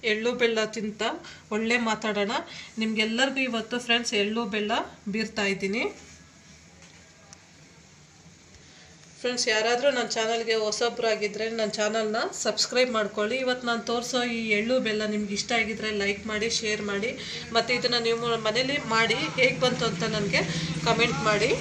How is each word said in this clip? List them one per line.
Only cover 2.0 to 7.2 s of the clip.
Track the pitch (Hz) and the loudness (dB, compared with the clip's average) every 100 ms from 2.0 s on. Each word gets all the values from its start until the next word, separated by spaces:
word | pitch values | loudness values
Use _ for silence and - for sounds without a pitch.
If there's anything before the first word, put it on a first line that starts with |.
| 220 202 202 269 349 - - - | 0 0 0 -2 -4 -14 -14 -4
ನಿಮ್ಗೆಲ್ಲರಿಗೂ | 220 220 220 226 262 269 262 | -2 0 0 2 0 2 -2
ಇವತ್ತು | 226 220 240 240 | -2 -4 -6 0
ಫ್ರೆಂಡ್ಸ್ | 233 233 208 | 0 2 0
ಎಳ್ಳು | 202 220 233 | 0 0 -2
ಬೆಲ್ಲ | 208 208 240 349 - - | -2 0 -2 -2 -10 -6
ಬೀರ್ತಾ | 208 220 - 202 | -4 -4 -2 -2
ಇದ್ದೀನಿ. | 196 196 214 381 - - - - - - - - - - - - - | 0 -2 -2 -2 -6 -18 -20 -20 -20 -20 -20 -20 -20 -20 -20 -20 -20